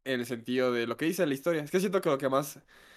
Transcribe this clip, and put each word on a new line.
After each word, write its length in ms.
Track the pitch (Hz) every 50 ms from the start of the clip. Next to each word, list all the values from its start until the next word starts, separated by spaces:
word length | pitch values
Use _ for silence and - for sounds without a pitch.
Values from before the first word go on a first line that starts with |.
| -
en 140 | 135 131 123
el 40 | 120
sentido 460 | 117 127 117 113 - 123 127 127 127 120
de 140 | 120 117
lo 100 | 117 117
que 80 | - 143
dice 200 | 165 185 185 180
la 60 | 151 139
historia. 300 | 131 - 170 170 156 147
Es 80 | 143
que 80 | - 185
siento 220 | 185 208 180 190
que 80 | 180 170
lo 80 | 143
que 120 | 135 139 131
más, 320 | 135 139 147 147 - - - _ - - - - -